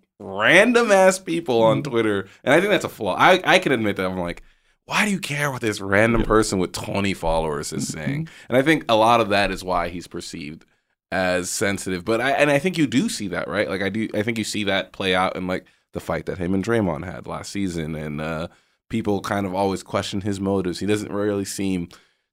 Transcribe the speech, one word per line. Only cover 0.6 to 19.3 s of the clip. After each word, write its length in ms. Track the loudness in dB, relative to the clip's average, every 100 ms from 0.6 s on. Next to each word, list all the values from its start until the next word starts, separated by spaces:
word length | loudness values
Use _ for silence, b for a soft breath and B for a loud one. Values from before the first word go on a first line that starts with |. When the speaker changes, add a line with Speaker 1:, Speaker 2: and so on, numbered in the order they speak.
| 6 4 4
Speaker 1:
ass 260 | 6 6 4
people 460 | -4 -4 0 4
on 180 | 4 4
Speaker 2:
Mm-hmm. 80 | 0
Speaker 1:
Twitter, 360 | 0 0 0 B B
and 100 | 2
I 60 | 4
think 100 | 4
that's 160 | 0 -2
a 40 |
flaw. 260 | -4 -4 4
I, 240 | 6 6
I 140 | 4 2
can 140 | 4
admit 240 | 0 0 -2
that 100 | -2
I'm 140 | -2
like, 240 | -6 -8 -16 _ _ _ -6
"Why 180 | -2
do 60 | 0
you 60 | -2
care 300 | -4 -4 -4
what 120 | -2
this 200 | -2 -2
random 400 | 2 4 4 4
Speaker 2:
Yep. 60 | 4
Speaker 1:
person 320 | 4 4 0
with 140 | 0
twenty 420 | -4 -4 -2 -2 -2
followers 580 | 0 0 0 -4 -6
is 160 | -6 -6
Speaker 2:
Mm-hmm. 100 | -6
Speaker 1:
saying?" 280 | -6 -6 -8 B B
And 80 | 2
I 60 |
think 240 | 4 2 2
a 80 | 4
lot 240 | 6 4
of 100 | 4
that 200 | 2 0
is 140 | -2
why 260 | -2 -2 -2
he's 160 | -8 -10
perceived 580 | -12 -10 -12 -12 -14 _ _ _ _ _
as 380 | -2 0 0 -2
sensitive. 560 | -2 -2 -2 -4 -4 0
But 160 | 0
I, 100 | 2
and 180 | 2 4
I 80 | 4
think 180 | 0 0
you 80 | 2
do 240 | 2 0
see 200 | -4 -6
that, 180 | -6 -2
right? 200 | -2 -2
Like, 140 | -2
I 80 | -2
do, 200 | -2 -4
I 80 | -2
think 160 | -2 -4
you 60 |
see 200 | -4 -4 0
that 260 | 0 -2
play 220 | -4 0 2
out 200 | 2 -2
in, 120 | -4
like, 180 | -4 b b b
the 60 | -10
fight 280 | -6 -4 -4
that 100 | -4
him 160 | -2
and 100 | -2
Draymond 400 | 0 0 0 -2
had 220 | -8 -12 -12
last 260 | -12 -8
season, 440 | -6 -4 -4 -6 -8
and, 260 | -8 -8
uh, 260 | -6 -6 -8 b b b _
people 320 | -4 -2 -4
kind 260 | -2